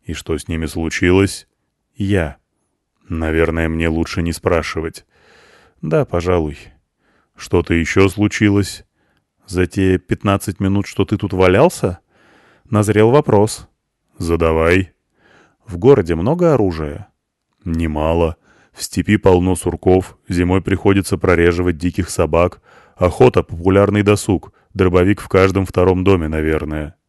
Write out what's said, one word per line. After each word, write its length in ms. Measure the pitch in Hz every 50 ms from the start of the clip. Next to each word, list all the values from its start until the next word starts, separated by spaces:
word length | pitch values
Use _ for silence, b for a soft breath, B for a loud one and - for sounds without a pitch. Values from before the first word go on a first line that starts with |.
«И 120 | _ - 80
что 220 | - - - 82
с 100 | 71 -
ними 180 | - 85 80 80
случилось?» 800 | 73 - 82 82 82 - - 87 87 90 95 101 101 - - - _ _ _ _ _ _ _ _ _ _
«Я». 440 | - 101 95 104 95 80 76 71 _ _ _ _ _ _ _ _ _ _ _ _ _ _
«Наверное, 640 | _ 82 80 80 80 80 80 82 80 80 82 82 80
мне 200 | 80 80 82 82
лучше 340 | 80 82 82 - - 90 85
не 80 | 85
спрашивать». 760 | 82 - - 92 87 80 78 - - 80 78 82 - - _ b b b b b b b b b b b b b b b 80
«Да, 220 | 156 160 156 131
пожалуй». 520 | - - 87 85 92 90 85 78 76 73 - - - _ _ _ _ _ _ _ _ _ _ _ _ _
«Что-то 380 | - - - - 87 80 - 85
ещё 340 | 85 82 - - 98 95
случилось?» 760 | 98 - 104 104 104 - - 107 104 101 101 95 - - - - _ _ _ _ _ _ _ _ _ _ _ _
«За 220 | - 90 90 92
те 300 | - - 98 95 95 92
пятнадцать 640 | 87 _ - - - - 101 98 98 - 104 92 _
минут, 260 | 101 95 98 101 98
что 160 | - - - 98
ты 140 | - 107
тут 160 | 98 - 95 98
валялся?» 680 | 92 92 90 90 104 147 185 - - - 98 90 - b b b b b b b b b b b b b b
«Назрел 420 | 107 104 104 104 104 104 107 117
вопрос». 560 | 127 147 151 - 110 101 107 110 - - - _ _ _ _ _ _ _ _ _ _
«Задавай». 760 | _ 82 82 85 78 82 80 80 80 80 82 90 98 98 - _ _ _ _ b b b b b b b b b b b
«В 120 | - 90
городе 380 | 85 98 131 139 117 90 80 85
много 380 | 82 87 120 165 180 180 165 147
оружия?» 560 | 120 104 92 82 80 78 73 73 98 104 _ _ _ _ _ _ _ _ _ _ _ _
«Немало. 720 | 85 82 82 82 80 76 76 78 80 82 85 82 80 78 b b b b b b b
В 100 | b -
степи 360 | - - - - 85 - 107
полно 380 | 104 - 95 92 87 90 92 90
сурков, 640 | - - 90 85 - - 95 92 92 87 - - _ _ -
зимой 320 | 90 87 90 85 92 95
приходится 560 | 85 - 98 87 - 101 98 98 92 - 101
прореживать 600 | 85 - 92 87 82 85 87 85 87 90 90 85
диких 320 | 73 80 90 87 - 87 -
собак. 520 | - - 85 78 78 82 87 90 - - b b b b b b b
Охота — 480 | - - 87 - - 131 127 - 90 82
популярный 600 | - - 82 85 95 95 98 101 98 101 104 101
досуг, 500 | 101 104 - - - 98 85 - - _ _ _ _ _
дробовик 460 | 95 95 92 87 90 90 98 101 -
в 80 | -
каждом 380 | - - 95 95 98 90 98 95
втором 380 | - - 92 90 92 92 92 90
доме, 260 | 95 98 87 78 78
наверное». 680 | 78 78 78 78 78 76 73 76 76 76 76 76 _ _ _